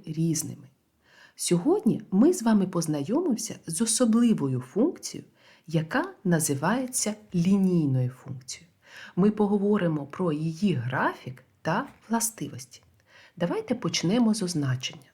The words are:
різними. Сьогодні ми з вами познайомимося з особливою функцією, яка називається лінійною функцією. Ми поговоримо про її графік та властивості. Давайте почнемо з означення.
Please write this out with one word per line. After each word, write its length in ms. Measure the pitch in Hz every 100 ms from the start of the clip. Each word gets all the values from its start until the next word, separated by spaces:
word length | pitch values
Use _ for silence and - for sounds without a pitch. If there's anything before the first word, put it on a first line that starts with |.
| -
різними. 640 | 156 165 156 127 - - _ _ _ _ _ - -
Сьогодні 680 | - 175 220 403 226 147 -
ми 220 | 190 285
з 100 | 359
вами 240 | 233 214 185
познайомимося 880 | 175 160 151 139 262 359 233 - - -
з 140 | 165
особливою 800 | 226 - 247 220 240 175 139 127
функцією, 720 | 123 185 285 - - - - _ _ _ -
яка 460 | 156 160 254 359 -
називається 920 | 185 165 156 139 160 240 254 - 220 208 - 180
лінійною 720 | 170 196 185 180 147 131 127
функцією. 640 | 127 - 131 - - - _ _ - - -
Ми 160 | 202
поговоримо 720 | 214 208 202 202 208 170 151 143
про 260 | - 185
її 420 | 151 160 160 202
графік 680 | 143 117 135 269 370 - - - _
та 260 | - 180 285 - -
властивості. 720 | 226 220 - 143 120 - - _ _ _ - - -
Давайте 380 | 175 392 440 247
почнемо 580 | 170 - 165 226 226
з 100 | 214
означення. 680 | 180 165 139 127 - - -